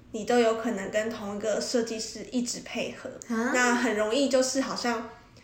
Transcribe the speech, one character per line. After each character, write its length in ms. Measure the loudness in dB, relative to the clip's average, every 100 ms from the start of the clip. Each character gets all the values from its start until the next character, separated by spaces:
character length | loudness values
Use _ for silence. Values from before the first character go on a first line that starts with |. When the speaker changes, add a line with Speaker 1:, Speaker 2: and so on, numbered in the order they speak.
| -12
Speaker 1:
你 120 | -8
都 160 | 2 4
有 160 | 4 2
可 160 | -2
能 180 | -4 -2
跟 200 | -2 -2
同 260 | -4 -8 -6
一 40 |
个 220 | -2 -2
设 220 | 0 0
计 160 | 0 -4
师 260 | -8 -10 -6
一 100 | -4
直 200 | -2 -6 -8
配 300 | -6 -6 -8
合。 100 | -12 -12 -6
Speaker 2:
啊。 180 | -2 2
Speaker 1:
那 220 | 4 4 4
很 200 | 2 2
容 200 | 2 4
易 140 | 4
就 120 | 4
是 200 | 4 2
好 140 | -2 -2
像 340 | -2 -2 -4 -14 -20 -20